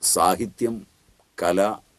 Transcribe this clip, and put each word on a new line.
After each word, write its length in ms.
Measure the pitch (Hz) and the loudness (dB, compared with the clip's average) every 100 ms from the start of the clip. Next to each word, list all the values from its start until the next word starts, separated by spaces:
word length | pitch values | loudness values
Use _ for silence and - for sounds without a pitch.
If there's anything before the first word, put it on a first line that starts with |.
| - | -2
സാഹിത്യം, 640 | 90 90 90 110 - 117 113 - _ _ _ _ - | 2 2 2 -4 -4 -6 -6 -14 _ _ _ _ -4
കല, 180 | 85 90 104 - _ | 0 2 0 -2 _